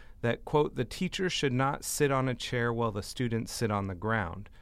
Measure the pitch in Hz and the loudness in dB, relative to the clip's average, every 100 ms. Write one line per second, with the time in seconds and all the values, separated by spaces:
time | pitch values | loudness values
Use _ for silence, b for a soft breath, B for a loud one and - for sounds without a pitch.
0 | B B 117 - - 151 151 131 120 - | B B 0 0 2 4 4 0 -4 -2
1 | 180 - 185 - 139 123 135 151 - - | -2 0 -2 2 2 2 2 0 -2 2
2 | 143 135 131 123 - 127 120 117 117 104 | 4 4 2 -2 -2 0 0 2 0 -2
3 | - - 123 113 - - 113 104 98 90 | -6 -2 0 0 -2 -2 2 2 0 -2
4 | 104 113 87 90 101 B | 0 0 0 -6 -12 B